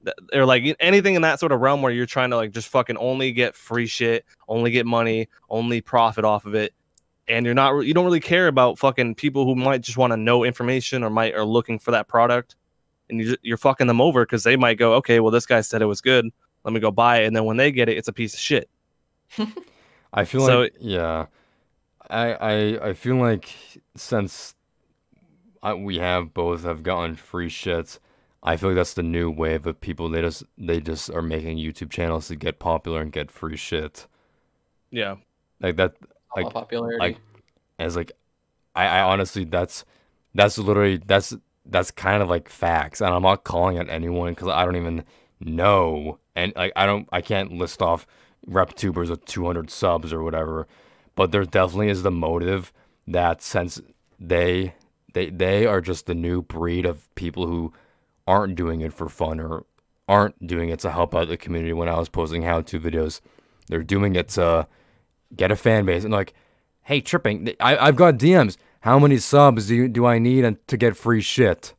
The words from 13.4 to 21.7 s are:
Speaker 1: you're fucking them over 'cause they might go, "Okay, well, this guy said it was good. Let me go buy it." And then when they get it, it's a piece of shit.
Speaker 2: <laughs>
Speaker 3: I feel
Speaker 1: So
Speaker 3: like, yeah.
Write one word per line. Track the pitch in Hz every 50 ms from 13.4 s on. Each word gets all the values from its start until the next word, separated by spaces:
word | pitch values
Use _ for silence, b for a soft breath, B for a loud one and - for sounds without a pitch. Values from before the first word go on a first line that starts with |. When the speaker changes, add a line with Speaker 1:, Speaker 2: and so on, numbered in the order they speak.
Speaker 1:
you're | _ 117 117 -
fucking | - 139 131 - 135
them | 123 120 117
over | 131 170 143 127 117
'cause | - - 113
they | - 117 131
might | 131 127 120 113 104
go, | 120 113 113
"Okay, | 131 - - 120 117
well, | 110 110
this | 113 120 -
guy | - 123 113
said | 107 - - 113
it | 110
was | 104 101 -
good. | _ 127 131 123 117 113 _ _ _ _ _ _ _
Let | 110 113
me | 113
go | 107 107
buy | 98 110 117 120 120 117
it." | 110
And | 110 110
then | 110 110
when | 110 110
they | 120 135 147
get | 139 127 120 113
it, | 113
it's | 98 - -
a |
piece | 101 - 117 107 -
of | -
shit. | - - 151 113 - _ _ _ _ _ _ _ _ _ _ _ _ _ - -
Speaker 2:
<laughs> | 214 214 - 359 - _ _ _ _ _ _ _ _ _
Speaker 3:
I | - 101 101
feel | - - 131 135
Speaker 1:
So | 131 127 123
Speaker 3:
like, | 123 - _ -
yeah. | 120 110 95 90 85 82 80 80 80 - _ _ _ _ _ _ _ _